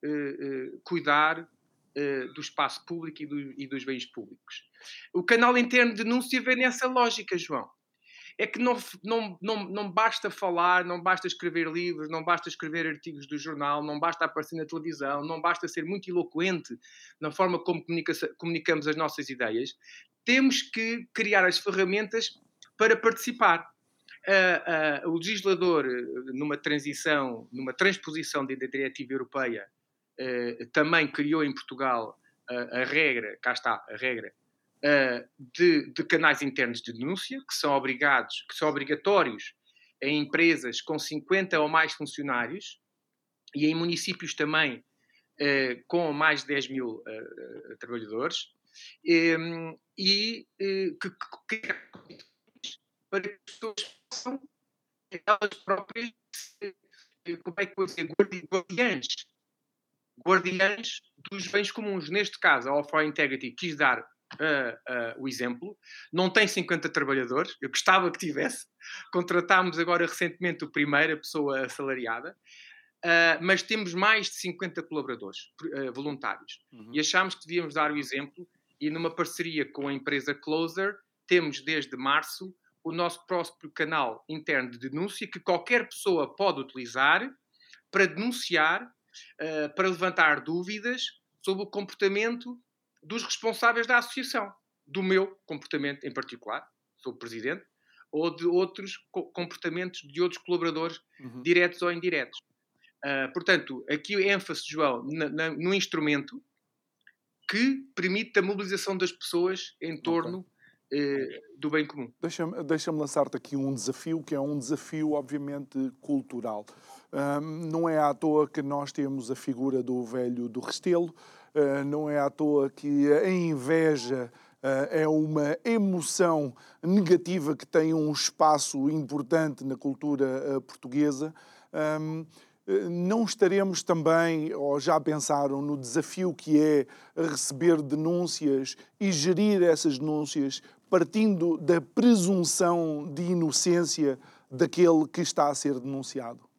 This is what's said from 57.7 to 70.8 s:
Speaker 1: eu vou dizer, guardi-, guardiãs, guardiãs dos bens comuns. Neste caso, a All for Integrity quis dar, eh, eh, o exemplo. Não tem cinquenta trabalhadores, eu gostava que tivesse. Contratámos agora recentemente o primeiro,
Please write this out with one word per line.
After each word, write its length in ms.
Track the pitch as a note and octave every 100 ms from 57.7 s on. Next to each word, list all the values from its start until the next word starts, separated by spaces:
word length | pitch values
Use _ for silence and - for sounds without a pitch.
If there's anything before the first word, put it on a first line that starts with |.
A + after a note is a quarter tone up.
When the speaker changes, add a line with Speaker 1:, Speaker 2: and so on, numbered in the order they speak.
Speaker 1:
eu 40 | -
vou 100 | F#3
dizer, 200 | - E3+
guardi-, 400 | D#3 - F#3 D#3+
guardiãs, 540 | F#3+ F3 F3+ B3 E3 A#2+ - - _ _ _ _ _ _ _ _ _
guardiãs 760 | - F#3 F3+ F#3 F#3+ G#3 A3+ - _ _ -
dos 160 | G3+ F3+
bens 240 | G3+ G3+
comuns. 360 | - G#3+ F#3+ D3+
Neste 300 | F#3+ G3+ -
caso, 300 | F3+ C#3+ A#2+
a 40 |
All 160 | C#3+ D3
for 140 | D#3
Integrity 480 | D3+ D3 D3 C3 C3
quis 240 | - F3+ D3
dar, 300 | C#3+ A#2+ - _ _ -
eh, 400 | D#3 C#3+ B2 A2+ -
eh, 260 | B2 A#2 A#2
o 80 | C3
exemplo. 500 | B2 B2 B2 F#3 G#3 _ - -
Não 180 | E3 F#3
tem 160 | F#3 G3+
cinquenta 420 | G3+ E3 F3 D#3+
trabalhadores, 680 | D#3 C#3 C3+ B2 B2 F#3 -
eu 80 | C#3
gostava 420 | - - F#3 F3
que 60 | -
tivesse. 480 | E3 C#3+ D3+ - - _ - - -
Contratámos 640 | F3 F3+ F3 F3 F#3+ F#3 D#3+
agora 280 | E3+ F3 E3+
recentemente 580 | - F3 E3+ F3 D#3
o 60 | D3
primeiro, 440 | -